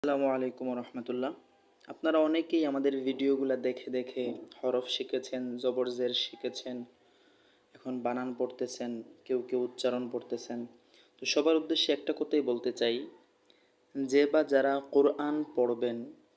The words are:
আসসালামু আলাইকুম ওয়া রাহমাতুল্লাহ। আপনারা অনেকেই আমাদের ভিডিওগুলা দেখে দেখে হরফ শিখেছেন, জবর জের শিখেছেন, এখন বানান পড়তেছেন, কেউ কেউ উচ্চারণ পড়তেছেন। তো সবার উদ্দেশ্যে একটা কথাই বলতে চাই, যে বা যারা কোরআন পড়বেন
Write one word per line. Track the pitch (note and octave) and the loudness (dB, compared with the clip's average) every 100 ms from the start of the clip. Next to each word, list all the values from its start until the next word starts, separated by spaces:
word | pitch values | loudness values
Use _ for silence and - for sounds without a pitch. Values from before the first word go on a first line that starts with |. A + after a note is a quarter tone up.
| C#3+ | 0
আসসালামু | C#3 C#3 C3 | 0 2 0
আলাইকুম | B2+ B2 B2+ | -2 -4 -6
ওয়া | B2 | -6
রাহমাতুল্লাহ। | A#2+ C3 A#2 B2 C3 E3+ _ _ _ _ - | -6 -10 -6 -4 -4 -6 _ _ _ _ -20
আপনারা | - D#3+ D#3+ D#3 | -4 0 4 4
অনেকেই | D#3+ E3 E3+ D3+ | 2 2 0 2
আমাদের | C#3 C#3 C3+ B2+ | 2 0 0 -2
ভিডিওগুলা | C3 C#3 C#3 C3+ B2+ B2+ | 0 2 2 2 0 0
দেখে | B2 - B2+ | -4 -4 -4
দেখে | B2 - B2 A2+ - - | -4 -4 -4 -6 -12 -6
হরফ | C3 B2 B2+ - | 0 0 -2 -6
শিখেছেন, | B2+ C3 B2+ C3 B2+ A#2+ | -2 -4 -4 -6 -6 -2
জবর | B2+ B2 B2+ B2 | -2 0 -2 0
জের | B2 B2 | -2 -2
শিখেছেন, | - - B2 B2+ C3+ B2 B2 _ _ _ _ _ _ _ _ - | -4 -6 -8 -8 -10 -10 -10 _ _ _ _ _ _ _ _ -14
এখন | C3 B2+ | -8 -4
বানান | A#2+ B2 B2+ B2 | -2 -2 -4 -2
পড়তেছেন, | B2+ - B2+ - B2 A#2 A2 - - | -4 -2 -6 -4 -6 -6 -10 -18 -2
কেউ | B2+ A#2+ | -2 0
কেউ | B2+ B2 | -2 -2
উচ্চারণ | - B2+ B2 B2 | -2 -2 -2 -4
পড়তেছেন। | A#2+ - A#2+ - A#2+ A#2+ - _ - _ _ | -6 -6 -8 -6 -8 -8 -12 _ -20 _ _
তো | - | 0
সবার | - D3 D#3+ | 2 4 4
উদ্দেশ্যে | D#3 D#3+ - C#3+ | 2 0 2 0
একটা | - - | 0 -4
কথাই | D#3 D3+ B2+ | 0 0 2
বলতে | A#2+ B2 A#2+ | 0 -2 0
চাই, | A#2+ A#2+ D3+ - _ _ _ _ _ _ _ | 0 0 -6 -16 _ _ _ _ _ _ _
যে | C#3 C3+ C#3 C#3+ | -6 4 6 6
বা | D#3 C#3+ | 4 4
যারা | C#3 C3+ C#3 C#3 | 4 4 2 2
কোরআন | C#3+ C#3+ C#3 D3 D3+ D3+ - | 6 6 4 -2 -2 -2 0
পড়বেন | B2 A#2+ B2 A#2 B2+ D#3 _ | 2 2 -2 -2 -8 -14 _